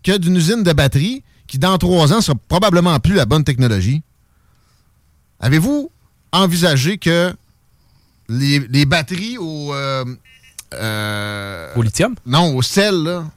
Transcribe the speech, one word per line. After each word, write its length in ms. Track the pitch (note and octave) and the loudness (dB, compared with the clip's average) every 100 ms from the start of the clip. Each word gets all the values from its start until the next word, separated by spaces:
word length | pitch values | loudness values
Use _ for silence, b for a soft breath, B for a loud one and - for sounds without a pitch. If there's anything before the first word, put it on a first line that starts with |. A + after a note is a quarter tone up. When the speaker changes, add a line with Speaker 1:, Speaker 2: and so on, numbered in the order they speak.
Speaker 1:
que 140 | - G3 | 0 0
d'une 200 | E3+ F3+ | 2 2
usine 260 | D#3+ A#3 | 2 2
de 100 | F3 | 2
batterie 500 | D3+ C#3 C#3 F#3 C4+ b b b | 2 2 2 -2 -6 b b b
qui, 120 | C3+ | -2
dans 180 | F3+ F#3+ | 0 2
trois 340 | F3+ F3+ D3 | 2 4 4
ans, 60 | A3 | 2
sera 140 | G3 C3 _ | 0 -2 _
probablement 500 | E3 G#3 F3 F3 C#3+ | 2 4 4 4 2
plus 140 | D#3 | 2
la 120 | F#3+ A2 | 2 2
bonne 180 | D#3 | 2
technologie. 580 | D3+ B2+ B2+ G2+ F#2 D3+ - _ _ _ _ _ _ _ _ _ _ _ _ _ | 0 0 2 2 0 -2 -6 _ _ _ _ _ _ _ _ _ _ _ _ _
Avez-vous 500 | A#2 D#3 G3+ D4 D4 _ _ _ _ | 0 2 2 -2 -4 _ _ _ _
envisagé 640 | F3 F#3+ F3 F3 C#3 C#3+ G#3 | 0 0 2 2 2 0 -2
que 360 | E3+ E3+ F3 - _ _ _ _ _ _ _ _ - | 0 2 0 -4 _ _ _ _ _ _ _ _ -8
les, 320 | A#2+ C#3 C#3+ | -2 0 0
les 260 | A#2 C3+ C#3+ | 0 0 2
batteries 500 | E3 D3 F3+ A3 B3 | 0 -2 -8 -8 -8
au, 360 | E3 D3+ D3 | -10 -8 -8
euh, 300 | C#3 C#3 C3+ B2+ B2+ _ - _ - _ | -6 -4 -4 -6 -12 _ -20 _ -20 _
euh, 1000 | - A2 G#2+ G#2 G#2 G#2 G#2 G2+ F2+ D#2 | -8 -6 -4 -6 -6 -6 -8 -10 -12 -8
Speaker 2:
Au 80 | A#2+ | -4
lithium ? 320 | A2 - G#3 A#3+ | -2 0 -2 -4
Speaker 1:
Non, 300 | B2 C#3+ F3 C3 | -2 0 2 0
au 60 | |
sel, 320 | A#2+ G3 G#3 F#3 | -2 0 0 0
là. 220 | D#3 F3 D#3 | -2 -6 -10